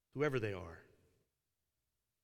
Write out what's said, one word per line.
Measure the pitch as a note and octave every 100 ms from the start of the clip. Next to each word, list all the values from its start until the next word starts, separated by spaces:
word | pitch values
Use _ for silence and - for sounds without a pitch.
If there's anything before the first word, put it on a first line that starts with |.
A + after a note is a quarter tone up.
| _
whoever | C3 D3 C3
they | G#2
are. | F#2+ F2 D#2+ - - _ _ _ _ _ _ _ _ _ _ _ _